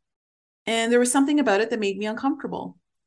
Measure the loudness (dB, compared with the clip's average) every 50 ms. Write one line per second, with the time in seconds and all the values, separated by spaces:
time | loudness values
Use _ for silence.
0 | _ _ _ _ _ _ _ _ _ _ _ _ _ -4 -2 -2 2 2 4 4
1 | 4 4 4 2 2 4 2 2 2 2 2 2 0 0 -2 -2 -2 -2 -4 -4
2 | -6 -6 -6 -4 -4 -4 -4 -4 -6 -10 -10 -10 -10 -12 -14 _ _ _ _ _
3 | _